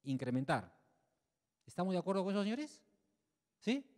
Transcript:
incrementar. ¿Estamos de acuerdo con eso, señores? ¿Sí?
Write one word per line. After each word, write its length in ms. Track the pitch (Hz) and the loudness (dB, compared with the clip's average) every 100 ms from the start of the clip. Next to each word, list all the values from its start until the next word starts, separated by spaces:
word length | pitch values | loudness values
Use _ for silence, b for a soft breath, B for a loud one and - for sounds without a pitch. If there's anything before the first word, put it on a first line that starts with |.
incrementar. 720 | - 131 127 127 135 135 90 - _ _ _ _ _ _ _ _ | -4 -2 0 0 2 0 -2 -14 _ _ _ _ _ _ _ _
¿Estamos 300 | - - 185 | -10 -4 0
de 40 | 185 | 0
acuerdo 240 | 180 196 | 0 0
con 120 | 185 | 2
eso, 80 | 202 | 0
señores? 400 | 202 233 302 - _ _ _ _ _ _ _ _ | 0 -2 -6 -12 _ _ _ _ _ _ _ _
¿Sí? 260 | - 269 - | -2 -2 -2